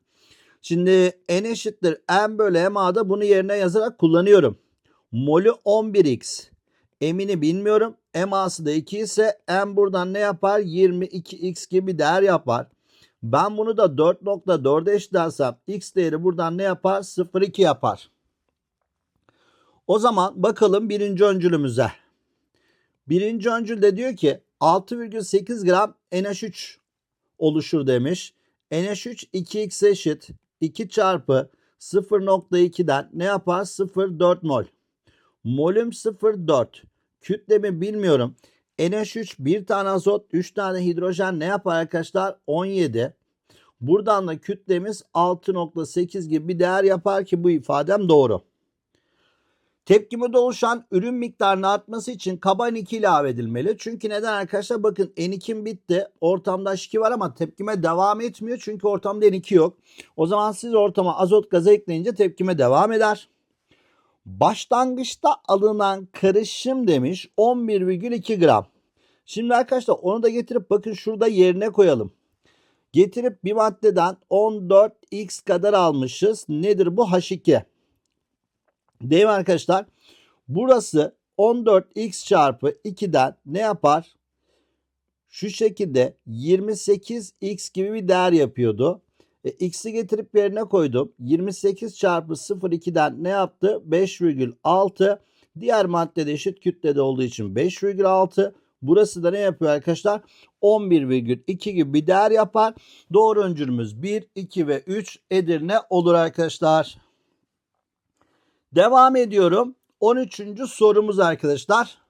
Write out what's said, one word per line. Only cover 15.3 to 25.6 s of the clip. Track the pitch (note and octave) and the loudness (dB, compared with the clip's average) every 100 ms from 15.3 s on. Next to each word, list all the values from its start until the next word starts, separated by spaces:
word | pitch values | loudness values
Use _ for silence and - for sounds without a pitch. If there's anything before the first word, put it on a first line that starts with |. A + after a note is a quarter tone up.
| C#3 C3 A#2 - | -2 -4 -4 -10
X | G3 - F#3+ | -10 -6 -2
değeri | E3 D#3 | -2 0
buradan | F3+ E3+ E3 F3 | -2 -2 -4 -2
ne | |
yapar? | G3 F3+ F#3+ G3 | -4 -2 -2 -2
Sıfır | F#3+ - F3 F#3 | -4 -6 -4 -2
iki | F#3+ - | -2 2
yapar. | F3 C#3+ A#2+ G2+ - _ _ _ _ _ _ _ _ _ _ _ _ _ _ _ _ _ - | 2 2 -2 -4 -10 _ _ _ _ _ _ _ _ _ _ _ _ _ _ _ _ _ -2
O | G#3 | 2
zaman | A#3+ G#3 F#3 F#3+ | 2 2 0 0
bakalım | G3 G#3+ G#3+ G3 A3 | 0 2 2 2 0
birinci | G#3 G3+ F#3 G#3 | -4 -2 2 2
öncülümüze. | F#3+ F3 E3 C#3 A#2 A2+ - _ _ _ _ _ _ _ _ _ _ - | 4 0 0 -2 -2 -2 -4 _ _ _ _ _ _ _ _ _ _ -4
Birinci | E3+ G#3 A3+ A3 | -2 -2 -2 -2
öncül | A3+ G#3+ A3+ | -2 -4 0
de | G3+ F#3+ | 2 2
diyor | B3+ G3+ | -4 -2
ki | D3 - _ - | 0 0 _ -2
altı | D3+ F#3 F#3+ A#3+ | 2 2 -2 -12
virgül | A#3 A3 | -10 -10
sekiz | F#3 G3 F#3+ A#3 | -4 -4 -2 -4